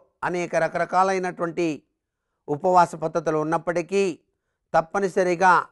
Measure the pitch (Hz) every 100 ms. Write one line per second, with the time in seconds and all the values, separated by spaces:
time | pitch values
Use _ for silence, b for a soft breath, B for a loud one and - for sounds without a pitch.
0 | _ _ 151 175 170 170 160 170 165 180
1 | 190 190 180 165 170 160 165 143 - _
2 | _ _ _ _ - 147 185 180 170 160
3 | 160 170 160 156 156 160 165 170 151 196
4 | 196 143 _ _ _ _ _ 160 165 202
5 | 196 202 180 170 185 165 -